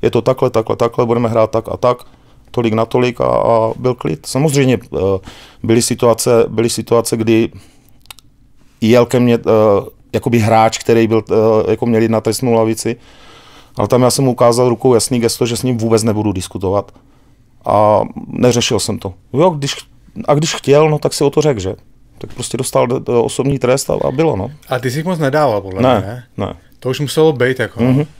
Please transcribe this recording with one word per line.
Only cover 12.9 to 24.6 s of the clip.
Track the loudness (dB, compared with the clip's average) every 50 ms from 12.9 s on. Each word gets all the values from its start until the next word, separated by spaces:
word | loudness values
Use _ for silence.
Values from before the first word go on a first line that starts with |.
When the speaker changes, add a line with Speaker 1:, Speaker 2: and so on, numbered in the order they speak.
| -6 -6 -12 -20 -20 -20 -20 -20 -20 -20 -20 -20 -20 -20 -20 _ -4
Speaker 1:
Ale | -4 -2 0
tam | 2 2
já | 2 2
jsem | 2 2 0
mu | 0
ukázal | 2 2 2 4 4 4 2 2
rukou | 0 2 2 2 2
jasný | 2 2 0 -2 0
gesto, | 0 -2 0 -2 -2
že | -2 -2 -4
s | -2
ním | -2 -2 -2
vůbec | 0 2 2 2 2
nebudu | 0 -2 0 0 -2
diskutovat. | -2 -4 -6 -10 -10 -6 -4 -2 -2 -2 -2 -4 -16 -20 _ _ _ _ _ _ _ _ _ _ _ _ -4
A | 0 2 4 4 4 4 2 0 -2 -6 -14 -14 -10
neřešil | -4 0 0 2 2 2 0 0 -2 -2
jsem | -2 -4 -6 -6
to. | -8 -10 -12 -12 _ _ -2
Jo, | 2 2 2
když, | 2 0 -6 -6 -8 -10 -14 _ _ -20 _ -20 _ -12 -2 0
a | 0
když | 0 0 -2 -6
chtěl, | -6 2 4 4 4 6 4
no, | 2 0
tak | -2 -4 -2
si | 0 0
o | 0
to | 2 2
řekl, | 0 2 0 -2
že? | -4 -6 -8 -10 -14 -20 -20 _ -20 _ _ -16
Tak | -16 -14 -12
prostě | -12 -10 -8 -6 -6
dostal | -6 -2 0 0 0 0
d-, | -2 -4
d-, | -2 0 0
osobní | 0 0 0 -2 -2 -2 -2 -2 0
trest | 0 0 0 0 0 -4
a, | -4 -2 -2 -4
a |
bylo, | -2 0 0 0 0
no. | -2 -6 -8 -10 -16